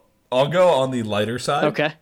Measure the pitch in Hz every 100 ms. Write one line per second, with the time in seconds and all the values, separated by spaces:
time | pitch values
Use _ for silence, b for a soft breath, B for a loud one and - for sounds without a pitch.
0 | _ _ _ 127 143 175 180 135 131 123
1 | 107 104 107 120 - 156 151 147 151 -